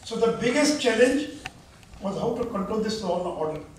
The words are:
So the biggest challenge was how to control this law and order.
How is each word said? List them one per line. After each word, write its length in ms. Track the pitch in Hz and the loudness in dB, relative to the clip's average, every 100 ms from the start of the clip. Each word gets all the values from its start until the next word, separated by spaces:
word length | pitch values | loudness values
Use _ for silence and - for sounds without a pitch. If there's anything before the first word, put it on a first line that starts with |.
So 120 | - 226 | -8 0
the 160 | 226 | 0
biggest 480 | - 226 269 294 - | 2 0 2 4 4
challenge 480 | 254 220 254 285 - - - - - - - - | 2 6 6 4 -2 -8 -14 -16 -20 -20 -20 -10
was 180 | 196 196 | -6 -4
how 160 | 233 - | -2 -2
to 100 | 247 | -4
control 340 | 202 185 220 | -4 -4 -2
this 220 | 214 214 | -2 -4
law 140 | 185 175 | -2 -2
and 100 | 175 | -2
order. 340 | - 156 151 147 | -4 -4 -4 -10